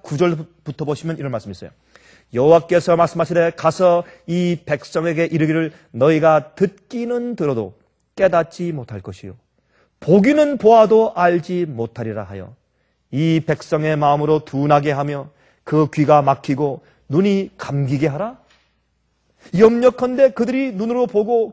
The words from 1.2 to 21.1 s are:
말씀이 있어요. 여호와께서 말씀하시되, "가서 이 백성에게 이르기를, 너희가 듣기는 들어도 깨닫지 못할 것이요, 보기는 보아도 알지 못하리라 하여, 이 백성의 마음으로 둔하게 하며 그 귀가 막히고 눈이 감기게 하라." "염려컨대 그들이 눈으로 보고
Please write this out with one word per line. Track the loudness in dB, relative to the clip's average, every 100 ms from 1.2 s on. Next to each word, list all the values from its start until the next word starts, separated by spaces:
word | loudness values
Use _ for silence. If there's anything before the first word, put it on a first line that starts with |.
| -8
말씀이 | -10 -10
있어요. | -16 -18 _ _ _ _ _ _
여호와께서 | 0 4 4 4 0 2 2
말씀하시되, | 2 -2 -2 0 0 0
"가서 | -2 2 2 2 -2 -14 -6
이 | -2 -2 -4
백성에게 | -4 -8 -6 -4 -2 -2 -2
이르기를, | 0 0 0 -4 -8 _
너희가 | 0 2 4 4 2 0
듣기는 | -4 -4 -4 _ -10 -6 -6 -6 -4
들어도 | -4 -4 -6 -12 _ _ _ -2
깨닫지 | 2 2 -2 -6 -8
못할 | -8 -10 -14
것이요, | -14 -16 -18 -20 _ _ _ _ _ _
보기는 | 2 4 4 2 2 2
보아도 | 6 6 6 4 2
알지 | 0 0 0 -2 -6 -6
못하리라 | -6 -10 -8 -10 -8
하여, | -10 -14 -16 -20 _ _ _ _ _
이 | -4 0 0 -2
백성의 | -6 -4 -2 -2 0
마음으로 | 2 2 0 -2
둔하게 | -2 -4 2 2 0
하며 | -4 -4 -8 -12 _ _ _
그 | -2 0 0
귀가 | 0 4 4
막히고 | 4 0 -2 -4 -4 -6 _ _ -4
눈이 | 0 0 0 -4 -10
감기게 | -8 -4 -2 -2 -2
하라." | -4 -8 -12 _ _ _ _ _ _ _ _ _ _ -6 4
"염려컨대 | 4 6 0 0 -2 2 2
그들이 | 2 -4 -2 -4
눈으로 | -6 -4 -2
보고 | -2